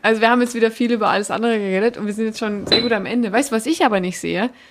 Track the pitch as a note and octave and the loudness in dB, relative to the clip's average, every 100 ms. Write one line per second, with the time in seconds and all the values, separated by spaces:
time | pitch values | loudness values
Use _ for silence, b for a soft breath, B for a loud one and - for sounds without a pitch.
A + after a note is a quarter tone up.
0 | G#3 A3+ A3+ B3 A#3+ A#3+ A3+ A3 A#3 A#3 | 0 2 4 4 2 2 0 2 0 2
1 | G#3+ F#3+ G#3 G#3 A#3 A3 G3 F#3+ A3+ A#3+ | 2 0 -2 -2 0 0 0 0 0 -2
2 | G#3 G#3 A3 A3 G#3+ G#3 - A3 A#3 A3 | -4 -4 -4 -4 -4 -4 -2 0 2 0
3 | G3 B3 A3 G#3+ C#4 A3 A3+ E4 C#4 G3+ | 0 -2 0 0 0 -2 -2 0 2 2
4 | F3+ F3+ E3+ E3+ A#3+ B B | -2 -4 -4 -2 -4 B B